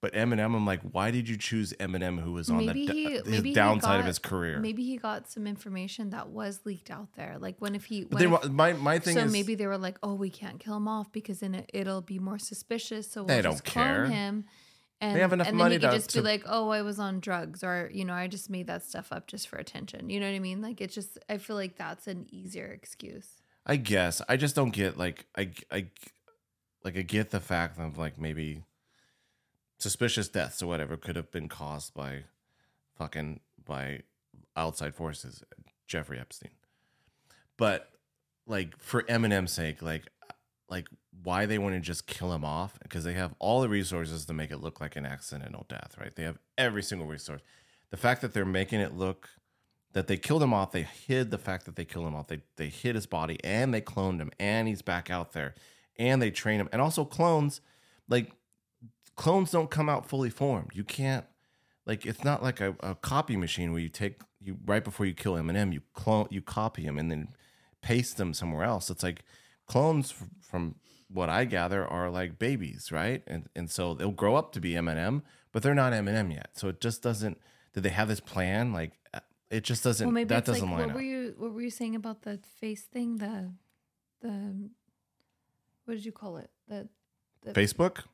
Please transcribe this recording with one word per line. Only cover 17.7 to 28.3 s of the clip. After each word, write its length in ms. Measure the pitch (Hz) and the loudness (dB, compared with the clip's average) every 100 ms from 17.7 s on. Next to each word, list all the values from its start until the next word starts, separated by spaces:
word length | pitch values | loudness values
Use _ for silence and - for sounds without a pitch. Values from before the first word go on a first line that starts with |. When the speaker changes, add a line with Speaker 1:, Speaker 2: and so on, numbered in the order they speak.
| 180 175 | -2 -2
Speaker 2:
you 120 | 196 | -4
know, 100 | 185 | -2
"I 140 | 180 180 | -2 -4
just 220 | 190 - | -6 -6
made 180 | 190 175 | -6 -4
that 160 | 175 | -6
stuff 280 | - - - | -6 -10 -8
up 140 | - - | -10 -10
just 220 | - - | -10 -10
for 80 | - | -8
attention." 540 | - - - - - | -10 -10 -10 -10 -6
You 100 | 196 | -4
know 80 | 196 | -2
what 40 | 196 | -2
I 40 | |
mean? 200 | 185 185 | -4 -4
Like, 180 | 220 233 | -6 -6
it's 140 | 190 | -6
just, 240 | 196 202 - - | -6 -10 -14 -6
I 100 | 208 | -6
feel 180 | 196 208 | -4 -4
like 200 | 190 180 | -4 -6
that's 300 | 160 170 - | -8 -8 -8
an 200 | 185 - | -10 -10
easier 360 | - 185 185 190 | -14 -12 -10 -12
excuse. 720 | - - - - - - - _ _ - | -14 -18 -16 -14 -14 -18 -20 _ _ 0
Speaker 1:
I 100 | 143 | 2
guess. 460 | 110 101 90 85 - | 4 4 4 2 2
I 80 | 131 | 2
just 180 | 143 139 | 4 4
don't 140 | 131 | 2
get, 240 | 101 98 - | 4 0 2
like, 300 | 90 82 - - | -2 -4 -10 -4
I, 140 | 98 87 - | -4 -4 -6
I, 140 | 95 90 - - _ _ _ _ _ _ _ | -4 -4 -10 -20 _ _ _ _ _ _ _
like, 120 | - 90 | -6 -4
I 60 | |
get 280 | 90 104 107 | 0 2 2
the 80 | 101 | -2
fact 380 | 87 87 85 85 | 0 0 0 -2
of, 160 | 80 76 | -6 -4
like, 180 | 80 71 | -4 -4
maybe 440 | 78 | -4